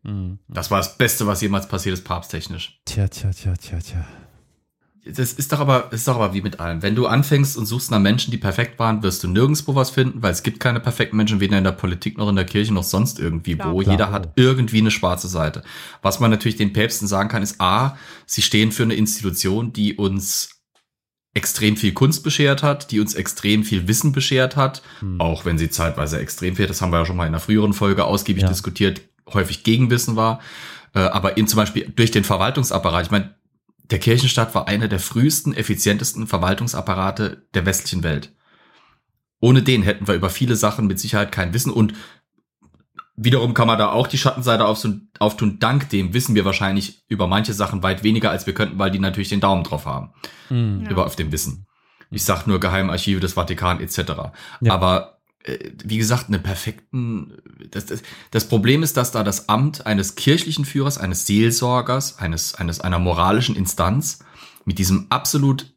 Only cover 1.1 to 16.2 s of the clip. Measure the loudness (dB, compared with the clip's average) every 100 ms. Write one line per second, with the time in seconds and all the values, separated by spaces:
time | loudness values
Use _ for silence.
1.1 | 2 -2 0 0 -2 -2 -4 -4 -6 -6
2.1 | -8 -8 -10 -10 -12 -12 _ -6 -2 -2
3.1 | -2 -6 -4 -4 -4 -6 -8 -6 -8 -8
4.1 | -14 -20 _ _ _ _ _ _ _ -12
5.1 | -4 -4 -4 -4 0 2 2 0 -4 -2
6.1 | 0 0 0 -4 -6 -6 -4 0 0 2
7.1 | 2 4 4 2 0 -4 -4 0 2 4
8.1 | 2 0 -2 -2 -2 -4 -2 -2 0 -2
9.1 | -2 0 2 4 2 0 0 2 2 0
10.1 | 0 -2 0 -4 0 0 0 -2 -2 0
11.1 | 2 2 2 2 4 2 0 -4 -4 -6
12.1 | -2 0 2 2 0 2 0 0 0 0
13.1 | -2 -4 -4 -4 -4 -2 0 2 2 2
14.1 | -2 -2 4 4 4 2 2 2 2 -2
15.1 | -2 -4 -2 -2 -4 -14 -18 -18 -4 -2
16.1 | 2